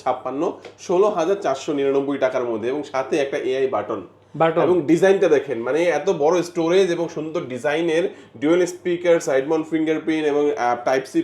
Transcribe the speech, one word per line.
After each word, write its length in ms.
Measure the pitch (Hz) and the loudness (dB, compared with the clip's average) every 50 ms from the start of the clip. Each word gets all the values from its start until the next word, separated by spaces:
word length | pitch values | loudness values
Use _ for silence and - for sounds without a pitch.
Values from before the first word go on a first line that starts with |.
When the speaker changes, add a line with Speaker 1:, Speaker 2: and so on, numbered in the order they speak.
Speaker 1:
ছাপ্পান্ন, 400 | - 131 151 - - 127 131 139 170 202 - - - - - - - | -2 -4 -4 -2 -4 -8 -4 -2 -4 -4 -4 -6 -16 -20 -20 -16 -4
ষোলো 220 | - 180 180 202 208 - 170 | -2 2 2 2 2 2 0
হাজার 200 | 160 175 196 - - | 0 0 0 -2 -2
চারশো 260 | 143 131 - - - 151 | -4 -4 -4 -4 -4 -2
নিরানব্বই 440 | 143 139 139 135 139 139 139 143 131 135 | 0 0 2 2 0 0 0 -2 0 -2
টাকার 200 | 127 131 131 123 120 | 0 0 -2 -2 -2
মধ্যে, 160 | 113 107 104 123 | -4 -4 -2 -4
এবং 120 | 135 151 143 - | -4 -4 -6 -4
সাথে 220 | - 131 135 - 151 156 139 | -4 -4 -4 -2 0 -2 -2
একটা 140 | - 147 143 | -2 -2 -4
এআই 300 | - - 131 135 135 131 | -2 -2 -2 0 0 0
বাটন। 340 | 123 127 127 - 113 101 - - _ _ _ _ - | 0 -2 -4 -4 -6 -8 -8 -14 _ _ _ _ -2
Speaker 2:
বাটন। 260 | 147 160 165 165 175 | 0 0 2 2 2
Speaker 1:
এবং 160 | 160 165 185 175 147 135 | 2 2 2 2 4 2
ডিজাইনটা 360 | 160 165 180 196 196 190 190 170 | 2 4 6 4 4 4 4 4
দেখেন, 300 | 151 135 - - 127 113 117 127 | 4 4 2 0 -6 -4 -4 -2
মানে 120 | 135 160 175 175 156 143 | 0 0 2 2 0 0
এত 80 | - 196 185 160 143 | 0 0 0 2 2
বড় 120 | 156 180 175 160 175 | 2 2 2 0 -2
স্টোরেজ 380 | - 170 160 165 180 196 196 175 | -2 -2 0 2 4 4 4 2
এবং 140 | 170 160 170 156 - | 2 -2 -4 -6 -6
সুন্দর 260 | 160 156 160 156 175 151 120 127 | -8 -8 -6 -6 -6 -6 -6 -8
ডিজাইনের, 500 | 123 143 147 147 160 170 170 156 165 180 202 - - - - - 110 | -4 -2 -2 -2 0 0 0 0 0 0 -2 -4 -8 -20 -20 -12 -4
ডুয়াল 240 | 127 151 170 180 175 | 0 2 2 4 2
স্পিকার, 500 | 170 180 - - 180 175 170 175 180 170 165 165 160 | 0 -2 -6 -4 -4 -4 0 2 2 2 2 2 0
সাইড 160 | 135 135 135 151 | 0 0 0 0
মাউন্ট 180 | 160 156 151 156 | 0 -2 -2 -2
ফিঙ্গারপ্রিন্ট 540 | 160 160 160 156 151 - - 160 156 156 156 147 143 | -2 -2 0 0 -2 -2 -2 -2 -2 0 0 0 2
এবং, 100 | 147 147 147 | 2 2 0
আহ, 240 | 147 - 120 123 120 120 - 143 | 0 0 0 0 0 0 0 0
টাইপ 160 | 131 135 135 - | 0 0 -2 -2
সি 80 | - 165 | -4 -4